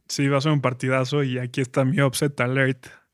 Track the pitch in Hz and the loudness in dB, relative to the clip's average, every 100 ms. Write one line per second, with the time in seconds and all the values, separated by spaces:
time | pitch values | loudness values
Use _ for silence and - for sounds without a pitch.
0 | - - 139 139 151 147 127 123 131 131 | -10 -2 0 2 2 2 0 -2 -2 0
1 | 127 147 139 123 123 135 127 - 131 151 | 0 -2 -2 -4 -6 -4 -2 0 2 2
2 | 139 - 147 - 123 131 131 131 - - | 2 2 -2 0 -2 2 0 -2 -10 -20
3 | _ | _